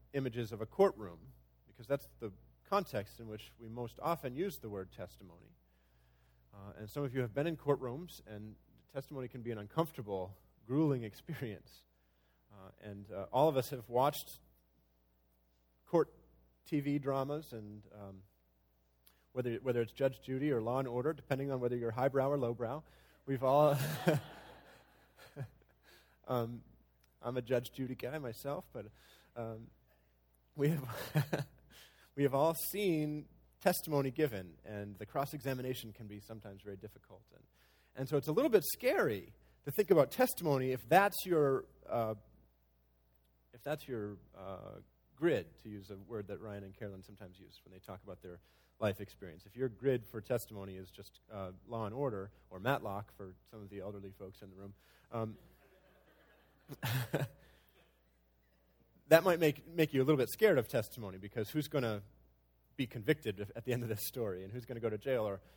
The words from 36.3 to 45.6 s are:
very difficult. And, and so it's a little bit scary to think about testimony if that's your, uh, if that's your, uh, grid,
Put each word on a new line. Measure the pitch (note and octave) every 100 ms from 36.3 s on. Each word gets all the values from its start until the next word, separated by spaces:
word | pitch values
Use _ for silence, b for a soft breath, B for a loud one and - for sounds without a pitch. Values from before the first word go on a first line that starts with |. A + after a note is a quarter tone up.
| A2+ G#2 G2
very | G2+ G2
difficult. | G2 - - F#2+ -
And, | - - b b b b
and | - C3
so | D3
it's | D3+
a |
little | D#3 C#4+
bit | G#3+
scary | - - B3 F#4 F3 G#2 - - b b -
to |
think | - G#3
about | F3 C3+
testimony | - D#3 - E3+ C3+ C3
if | B2+ -
that's | F3 G3+ - F#3+
your, | E3+ C#3+ C3+ - - -
uh, | A#2+ A2 G#2 - - _ _ _ _ _ _ _ _ _ _ _
if | A#2+
that's | C#3+ D3+ -
your, | A#2+ G#2 G2 - F#2+
uh, | F#2+ F#2+ G2 G2 - _ _
grid, | - E3 B2+ E2+ -